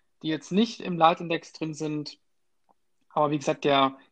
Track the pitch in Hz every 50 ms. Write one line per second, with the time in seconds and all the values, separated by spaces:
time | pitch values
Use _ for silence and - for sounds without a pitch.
0 | _ _ _ _ - 156 156 151 - - 175 202 233 226 - - - 190 175 165
1 | 160 165 175 - 175 165 165 160 - - - - 156 160 151 143 156 151 151 151
2 | 147 - - - _ _ _ _ _ _ _ _ _ _ _ _ _ _ _ _
3 | _ _ - 160 151 143 151 143 - 156 151 - - 147 139 139 135 135 135 -
4 | - _